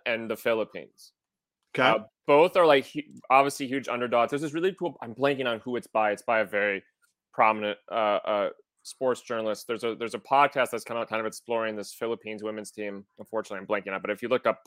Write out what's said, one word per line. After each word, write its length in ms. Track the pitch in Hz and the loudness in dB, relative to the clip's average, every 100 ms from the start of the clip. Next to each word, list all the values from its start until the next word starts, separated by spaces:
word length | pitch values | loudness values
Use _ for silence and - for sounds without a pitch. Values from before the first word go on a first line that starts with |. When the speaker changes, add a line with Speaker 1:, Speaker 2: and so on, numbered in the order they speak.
| - | -4
Speaker 1:
and 240 | 113 113 | -4 -4
the 80 | 110 | -4
Philippines. 760 | 120 113 101 90 55 _ - _ _ _ _ _ _ | 0 0 -2 -8 -16 _ -20 _ _ _ _ _ _
Speaker 2:
Okay. 140 | - 127 | 2 4
Speaker 1:
Uh, 120 | 110 104 _ - | 4 -2 _ 4
both 300 | 147 175 190 | 6 6 6
are, 80 | 165 | 6
like, 200 | 139 135 | 6 4
hu-, 140 | 151 - - - | -6 -12 -10 4
obviously 360 | 131 139 - 135 | 4 4 0 -4
huge 220 | 135 120 | -4 -4
underdogs. 440 | 120 123 120 117 | -4 0 2 2
There's 100 | 143 | 0
this 120 | 156 | -4
really 220 | 156 185 180 | -4 -4 -4
cool, 200 | 175 131 | -8 -8
I'm 140 | 117 113 | -12 -2
blanking 320 | 139 135 127 | 0 0 -2
on 120 | 113 | -4
who 160 | 127 123 | -4 -6
it's 100 | - | -4
by. 240 | 113 107 | 0 0
It's 100 | 101 | 0
by 180 | - 113 | 0 0
a 60 | 101 | 0
very 380 | 104 104 98 - _ _ _ _ | 0 0 -2 -8 _ _ _ _
prominent, 440 | - 113 107 104 101 - | 2 2 2 -2 -6 -6
uh, 300 | 113 107 104 - | -2 0 0 0
uh, 240 | 104 98 - _ _ | -2 -2 -6 _ _
sports 380 | - - 131 120 | -20 -4 -2 -2
journalist. 460 | - 117 110 104 - | -4 -6 -4 -6 -6
There's 160 | 113 | -6
a, 120 | 117 107 | -4 -4
there's 200 | 113 110 | -6 -8
a 40 | |
podcast 520 | - 139 143 139 120 | 0 4 4 4 -2
that's 120 | 117 | -4
come 140 | - 117 | -6 -8
out 100 | 117 | -4
kind 120 | 110 | -4
of 60 | 110 | -4
exploring 500 | - - 113 113 107 | -8 -6 -4 -2 -6
this 180 | 101 | -10
Philippines 500 | - 117 117 110 107 | -8 -6 -6 -8 -10
women's 280 | 107 107 101 | -8 -8 -10
team. 340 | - 104 101 101 - | -10 -10 -10 -14 -20
Unfortunately, 400 | 107 110 107 98 | -8 -6 -6 -8
I'm 80 | 98 | -4
blanking 260 | 104 98 | -4 -2
out, 80 | 95 | -6
but 100 | 98 | -4
if 100 | 101 | -6
you 60 | 117 | -2
look 200 | 123 117 | 0 0
up 140 | 110 | -2